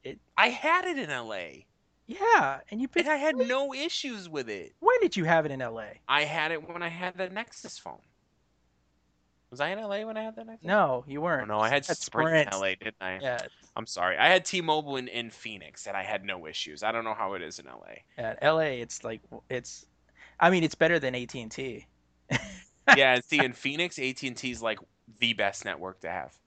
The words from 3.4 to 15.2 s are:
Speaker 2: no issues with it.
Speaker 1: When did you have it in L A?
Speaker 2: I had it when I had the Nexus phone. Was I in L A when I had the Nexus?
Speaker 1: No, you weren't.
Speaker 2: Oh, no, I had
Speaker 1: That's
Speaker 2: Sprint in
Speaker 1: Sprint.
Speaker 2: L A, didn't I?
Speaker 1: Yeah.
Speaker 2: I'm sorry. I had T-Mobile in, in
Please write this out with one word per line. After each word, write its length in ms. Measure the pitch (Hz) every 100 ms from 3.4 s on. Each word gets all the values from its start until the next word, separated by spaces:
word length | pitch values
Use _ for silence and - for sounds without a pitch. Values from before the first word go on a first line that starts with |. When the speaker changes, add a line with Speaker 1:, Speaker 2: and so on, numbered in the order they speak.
| 247
Speaker 2:
no 260 | 262 277
issues 540 | 262 320 - 277 220 175
with 200 | 151 117
it. 260 | 101 76 _
Speaker 1:
When 220 | 381 494
did 160 | 427 196
you 80 |
have 220 | 160 165 151
it 40 |
in 80 | 135
L 200 | 120 113
A? 60 | 104 107 -
Speaker 2:
I 140 | 139
had 300 | 151 160 156
it 160 | 165 156
when 140 | 170
I 60 | 170
had 280 | 170 180 180
the 120 | 185
Nexus 500 | 190 240 - - -
phone. 200 | - 58 _ _ _ _ _ _ _ _ _ _ _ _ _ _ _
Was 100 | 127
I 100 | 147
in 80 | 202
L 140 | 214
A 120 | 202
when 120 | 220 220
I 60 |
had 140 | 220 226
the 80 |
Nexus? 220 | 226 226 160
Speaker 1:
No, 360 | 208 165 127 139
you 120 | 143
weren't. 300 | 170 147 107
Speaker 2:
Oh, 40 | 107
no, 40 |
I 80 | 110
had 140 | 143
Speaker 1:
That's 200 | 143 170
Speaker 2:
Sprint 240 | - 117 160
in 120 | 160
Speaker 1:
Sprint. 120 | 135
Speaker 2:
L 100 | 98
A, 100 | 98 92
didn't 200 | 110 -
I? 180 | 92 92
Speaker 1:
Yeah. 200 | 131 123 - _ _
Speaker 2:
I'm 120 | - 110
sorry. 300 | 92 90 87
I 120 | 139
had 160 | 185
T-Mobile 520 | 185 185 160 156 143 135
in, 120 | 123
in 220 | 117